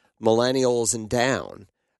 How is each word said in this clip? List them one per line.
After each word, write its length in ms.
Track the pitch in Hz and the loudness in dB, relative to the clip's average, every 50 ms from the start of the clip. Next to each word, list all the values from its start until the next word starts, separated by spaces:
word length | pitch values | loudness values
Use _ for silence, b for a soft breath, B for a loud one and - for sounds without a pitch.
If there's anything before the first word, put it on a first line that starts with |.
| b b b b | b b b b
millennials 720 | 110 113 113 113 120 127 127 135 127 123 123 120 117 110 - | 2 2 4 4 2 2 2 2 2 2 2 0 0 -2 -2
and 140 | 113 107 101 | -4 -4 -4
down, 600 | 123 120 117 135 127 92 - 50 - - 101 - _ _ _ _ _ | -2 0 0 0 0 -2 -4 -8 -14 -18 -20 -20 _ _ _ _ _